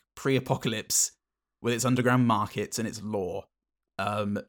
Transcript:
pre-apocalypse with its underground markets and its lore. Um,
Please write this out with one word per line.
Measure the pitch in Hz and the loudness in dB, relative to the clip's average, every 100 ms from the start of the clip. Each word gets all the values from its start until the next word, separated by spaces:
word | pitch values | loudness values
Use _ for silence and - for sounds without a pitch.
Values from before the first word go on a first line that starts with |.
| _ - | _ -4
pre-apocalypse | 139 131 131 131 123 107 - - - - _ _ _ _ | 0 2 2 -2 -2 -4 -2 0 0 -4 _ _ _ _
with | 117 | -2
its | 117 123 | 0 2
underground | 127 123 127 120 | 2 4 4 4
markets | 107 104 - 104 - | 2 0 -4 -4 -4
and | 110 | -6
its | 107 | -8
lore. | 104 107 90 95 - _ _ _ _ - | -6 -4 -4 -6 -10 _ _ _ _ -6
Um, | 98 104 104 101 | -2 -2 -2 -4